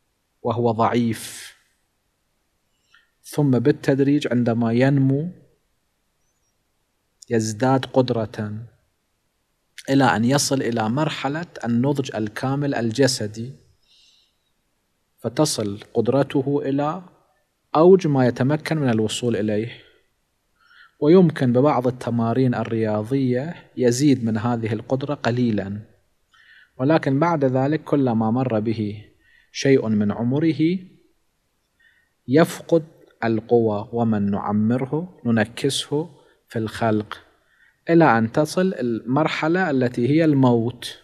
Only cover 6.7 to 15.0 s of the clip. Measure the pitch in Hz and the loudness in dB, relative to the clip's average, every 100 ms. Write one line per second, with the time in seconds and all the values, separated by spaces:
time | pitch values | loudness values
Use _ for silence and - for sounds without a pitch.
6.7 | _ _ _ _ _ - 117 110 107 127 | _ _ _ _ _ -4 -2 -2 -2 0
7.7 | 131 131 131 123 117 107 - 104 107 117 | 0 0 0 0 0 -6 -8 -10 -10 -14
8.7 | _ _ _ _ _ _ _ _ _ _ | _ _ _ _ _ _ _ _ _ _
9.7 | - - 139 - 104 117 139 - 135 117 | -14 -2 2 4 2 2 0 0 -2 -2
10.7 | 117 110 131 156 - 139 156 170 - 117 | -2 -2 -2 -2 -4 -6 -6 -10 -10 -4
11.7 | 120 135 143 131 107 107 - 131 143 143 | 0 0 -2 -4 -6 -8 -6 -4 -4 -4
12.7 | 135 117 113 135 - 104 110 120 - _ | -2 -2 2 2 0 -6 -10 -14 -16 _
13.7 | _ _ _ _ _ _ _ _ _ _ | _ _ _ _ _ _ _ _ _ _
14.7 | _ _ _ | _ _ _